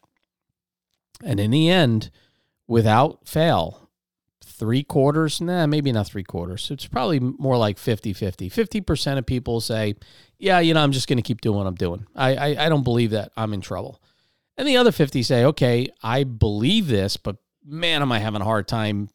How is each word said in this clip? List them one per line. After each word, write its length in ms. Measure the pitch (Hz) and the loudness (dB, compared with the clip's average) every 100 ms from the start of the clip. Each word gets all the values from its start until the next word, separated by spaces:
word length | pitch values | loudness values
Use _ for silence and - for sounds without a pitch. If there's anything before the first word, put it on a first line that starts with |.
| _ _ _ _ _ _ _ _ _ _ _ - | _ _ _ _ _ _ _ _ _ _ _ -12
And 160 | 208 104 | -4 -2
in 120 | 104 | 0
the 180 | 135 160 | 2 4
end, 400 | 185 139 113 - - _ _ _ _ - | 4 2 2 -2 -12 _ _ _ _ 0
without 600 | 117 110 110 147 - - | 2 4 4 2 -2 -6
fail, 600 | 156 165 110 82 - _ _ _ _ _ _ | 0 2 2 0 -8 _ _ _ _ _ _
three 400 | - - 110 123 | -20 -8 -2 -2
quarters, 580 | 147 156 135 151 160 - | 0 2 2 2 0 -2
nah, 240 | 170 180 156 | -4 0 0
maybe 260 | 151 139 | 0 0
not 160 | 113 101 | 0 -2
three 160 | 104 | -6
quarters. 480 | 95 92 87 92 - | -8 -8 -8 -8 -10
It's 160 | 143 - | -10 -6
probably 320 | - 220 151 | -4 0 0
more 380 | 127 - 135 123 | -2 -2 0 2
like 200 | 107 98 | 2 0
fifty 360 | - 110 110 | -2 -4 -4
fifty. 340 | 95 101 - 92 | -6 -6 -6 -6
Fifty 320 | - 226 214 | -2 -2 -2
percent 400 | 190 156 - 139 | -2 -2 -2 -2
of 60 | - | -2
people 340 | 127 120 117 | -4 -2 -4
say, 360 | 110 110 107 101 - - _ _ | -2 -2 -2 -4 -12 -20 _ _
"Yeah, 200 | 190 180 | 2 4
you 140 | 165 | 4
know, 80 | 160 | 4
I'm 120 | 147 | 4
just 160 | 135 - | 2 0
gonna 120 | 127 | -2
keep 200 | - 110 | 0 -2
doing 160 | - 101 | 0 0
what 100 | 95 | -2
I'm 80 | 87 | -4
doing. 320 | 90 87 107 - | -4 -4 -10 -2
I, 200 | 131 131 | 0 0
I, 300 | 143 147 156 | -2 0 2
I 40 | |
don't 140 | 151 | 2
believe 280 | 123 117 117 | 2 2 2
that 220 | 107 101 - | 0 -4 -6
I'm 180 | 110 | -6
in 60 | 104 | -6
trouble." 420 | 92 92 120 - _ _ _ _ _ - | -8 -8 -10 -14 _ _ _ _ _ -6
And 80 | 277 | 0
the 120 | 254 | 4
other 160 | 240 | 4
fifty 300 | 165 143 135 | 4 0 0
say, 200 | 113 131 | 0 4
"Okay, 460 | 127 160 127 120 127 - | 4 4 2 2 0 -6
I 220 | 110 127 | -4 -2
believe 640 | 135 113 110 104 120 220 180 | -2 0 0 2 2 2 2
this, 300 | 107 98 - | 0 0 -4
but 180 | - 101 _ _ - | -8 -12 _ _ -16
man, 360 | 151 170 156 | -6 -2 0
am 120 | 139 | 0
I 60 | 117 | 0
having 220 | 107 104 | -2 -2
a 40 | 101 | -2
hard 220 | 110 95 | -2 -2
time 420 | 117 107 101 104 | -2 -2 -4 -6